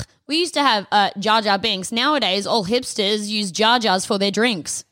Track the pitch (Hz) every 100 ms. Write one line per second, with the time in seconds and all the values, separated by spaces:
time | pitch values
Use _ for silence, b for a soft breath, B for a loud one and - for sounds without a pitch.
0 | - _ - 311 349 302 285 214 190 208
1 | 196 - 202 220 214 196 220 190 180 226
2 | 262 302 196 196 - 226 180 240 247 -
3 | 196 214 208 214 202 165 214 247 220 185
4 | - 202 202 196 240 196 139 - -